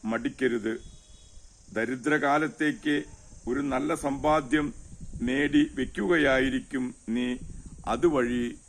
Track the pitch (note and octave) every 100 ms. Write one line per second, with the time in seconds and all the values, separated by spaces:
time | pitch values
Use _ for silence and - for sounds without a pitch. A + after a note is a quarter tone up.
0 | A2 A#2 B2+ C3+ B2+ A#2 G#2+ - - -
1 | - - - - - - - G#2+ A#2 C3
2 | C3+ D3+ C#3 D3 D#3 - D3+ A#2+ D3+ D3
3 | D3 - - - - C3+ C#3+ C3 D3 E3
4 | C#3+ C#3 D3 D#3 C3+ D3+ D3 - - -
5 | - - A#2 C3+ D3 D3 D3 - B2 -
6 | G3+ E3+ C#3+ C3 C3 B2+ - C3+ B2+ -
7 | - A#2 B2 B2+ E3 - - - - A#2
8 | E3+ C#3+ A#2+ B2 A#2+ G2